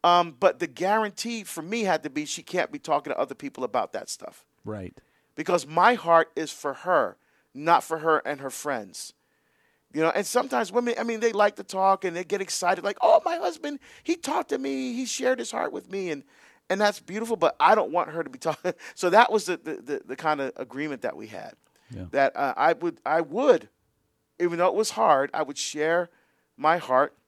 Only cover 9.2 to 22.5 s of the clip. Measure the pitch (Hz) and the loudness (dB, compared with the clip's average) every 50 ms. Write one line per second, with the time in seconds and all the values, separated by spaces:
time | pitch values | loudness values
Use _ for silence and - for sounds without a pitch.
9.2 | _ _ _ _ _ _ _ _ _ _ _ _ _ _ - 151 160 165 - 196 | _ _ _ _ _ _ _ _ _ _ _ _ _ _ -2 0 0 2 2 0
10.2 | 196 - - 247 262 262 262 240 226 180 190 247 240 240 240 262 277 233 226 220 | -2 0 0 0 0 0 -2 -2 -2 0 -2 -2 0 0 -4 -4 -4 -4 -4 0
11.2 | 233 233 214 202 208 208 208 - 196 - - 190 190 190 190 190 - 185 165 175 | -2 -2 2 4 2 2 2 -4 -14 -8 -2 2 4 4 4 2 0 -6 -4 -4
12.2 | 180 165 202 196 190 - - - 185 175 190 175 170 202 202 - - - 679 640 | -6 -4 -4 -4 -4 -6 -6 -2 0 0 0 0 -2 -6 -4 2 4 6 6 6
13.2 | - 349 339 339 349 359 330 - - 294 294 269 _ - - - _ - 339 339 | 6 2 -4 -2 -4 -4 -6 -4 -8 -8 -8 -10 _ -20 -20 -14 _ -4 -4 -4
14.2 | - 277 302 - - - 277 262 262 277 277 269 262 254 240 240 262 226 - - | -2 -4 -2 -2 -2 -2 -4 -4 -4 -4 -4 -4 -4 -6 -4 -6 -6 -6 -6 -2
15.2 | 262 254 254 240 233 - - 226 - - - - - - 185 196 190 175 151 143 | 0 -2 -2 -2 -4 -8 -4 -4 -4 -4 -4 -8 -12 -8 -8 -6 -4 -4 -6 -8
16.2 | - _ _ _ - - _ _ _ _ 190 196 208 208 202 - _ - 185 214 | -10 _ _ _ -20 -20 _ _ _ _ 0 2 2 0 0 -2 _ -10 -6 -6
17.2 | 233 226 233 185 - 147 - _ 147 170 165 185 185 - 151 175 160 - 151 165 | -4 -4 0 2 2 0 2 _ 6 6 6 6 4 0 0 -2 -2 -2 -4 -6
18.2 | 160 135 127 127 - 160 151 - - 180 160 _ - - - - - 175 175 214 | -6 -8 -10 -6 -4 -4 -4 -2 -4 -6 -6 _ -14 -20 -10 -2 0 6 8 8
19.2 | 240 - 214 214 - - 180 - _ 156 156 - - 127 147 - - - 131 - | 6 6 4 -2 -2 -2 -6 -6 _ -10 -10 -10 -8 -8 -8 -8 -6 -10 -12 -4
20.2 | 156 156 151 143 139 131 - - 131 117 - 135 147 156 139 120 - 117 - 78 | -2 -2 -2 0 -2 -6 -6 -10 -12 -10 -8 -8 -8 -8 -8 -6 -6 -8 -6 -8
21.2 | 110 110 107 92 - - - _ _ _ _ _ _ _ 123 92 92 87 - 135 | -14 -14 -14 -14 -14 -16 -20 _ _ _ _ _ _ _ -14 -14 -12 -4 2 2
22.2 | 135 131 - - 139 135 | 2 2 2 -2 -4 -4